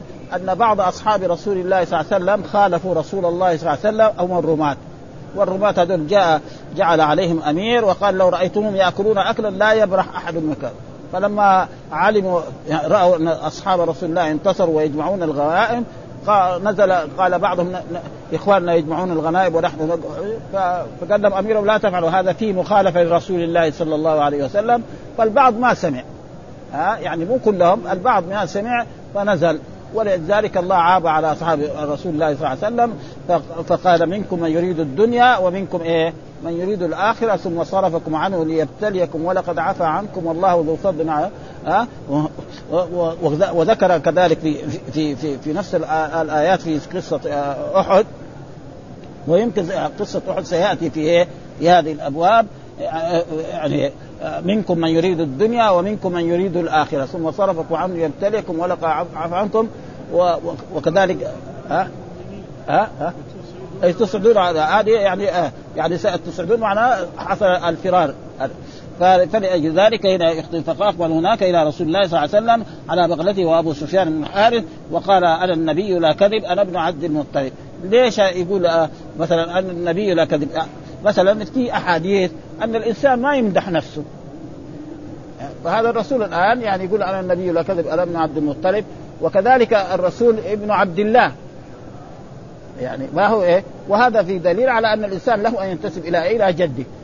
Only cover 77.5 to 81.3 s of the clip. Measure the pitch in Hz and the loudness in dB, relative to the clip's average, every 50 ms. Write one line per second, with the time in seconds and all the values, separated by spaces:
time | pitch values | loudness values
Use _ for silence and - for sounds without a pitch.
77.5 | - - - - - - 170 190 220 247 254 233 190 214 196 190 175 185 175 170 | -6 -10 -16 -18 -14 -12 -2 2 4 4 4 4 4 2 2 2 2 0 -2 0
78.5 | 202 190 170 170 165 165 160 151 - - - - - 147 165 - 170 165 165 170 | 0 2 2 4 4 2 2 0 -2 -10 -16 -14 -6 -6 0 2 2 2 2 0
79.5 | 175 185 190 185 175 170 175 170 165 196 214 196 175 165 156 - 165 147 143 135 | 0 -2 -2 -2 -4 -4 -2 0 0 0 0 2 2 2 2 2 0 0 -2 -2
80.5 | - 160 160 - - - - - - - - 208 - - 180 196 | -4 -4 -6 -6 -10 -14 -16 -16 -16 -2 0 2 4 6 4 4